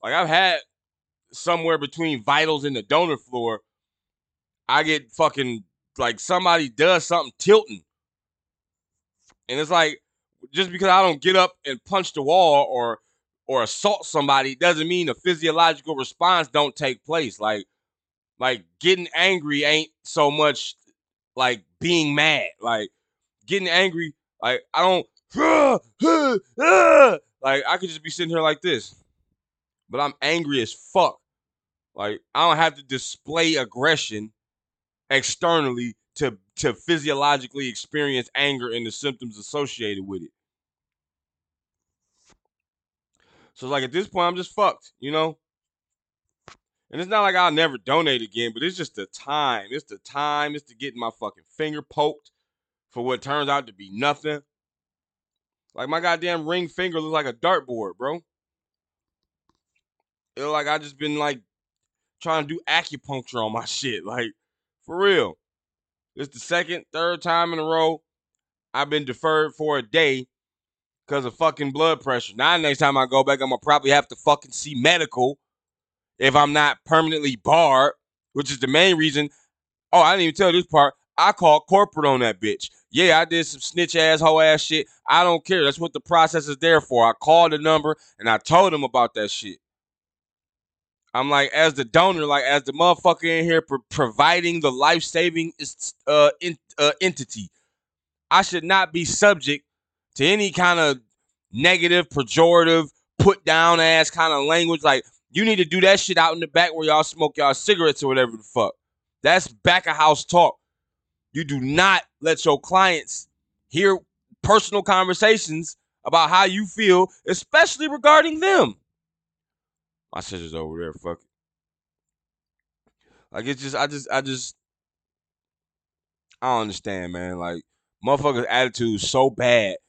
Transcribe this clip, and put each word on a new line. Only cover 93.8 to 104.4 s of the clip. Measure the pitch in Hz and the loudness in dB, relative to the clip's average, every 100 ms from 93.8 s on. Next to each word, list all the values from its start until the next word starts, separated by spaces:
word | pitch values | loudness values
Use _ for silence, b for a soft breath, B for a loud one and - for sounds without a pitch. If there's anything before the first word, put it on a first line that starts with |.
| _ | _
providing | - 131 110 147 175 170 170 | -4 -4 2 2 2 0 -2
the | 147 | -2
life-saving | 127 143 170 - 170 175 165 165 - | 0 0 0 -2 -2 -2 -2 -8 -8
is-, | 143 - - - - | -18 -14 -16 -14 0
uh, | 147 147 - | 4 4 4
in-, | 175 165 _ - | -10 -10 _ -2
uh, | 147 147 | -2 0
entity, | 185 165 135 113 92 _ _ _ _ _ _ _ _ | -4 -4 -12 -12 -16 _ _ _ _ _ _ _ _
I | 170 | 0
should | 196 175 | 2 -4
not | 160 196 185 | -2 0 0
be | 160 | -4
subject | 156 - 208 190 135 147 _ _ _ _ _ - | -6 2 4 4 -2 -6 _ _ _ _ _ -2
to | 143 | 0
any | 208 202 | 2 -2
kind | 160 180 175 | 0 0 2
of | 156 135 113 _ _ _ _ | 2 0 _ _ _ _ _
negative, | 101 156 180 170 175 165 | -2 2 2 2 2 0
pejorative, | 143 123 - 165 170 165 165 151 _ _ _ | -4 -4 4 6 6 6 2 0 _ _ _
put | 196 190 - | 2 2 2
down | 160 165 170 | 4 4 4
ass | 165 160 156 | 4 4 2
kind | 170 160 | 0 0
of | 147 | 0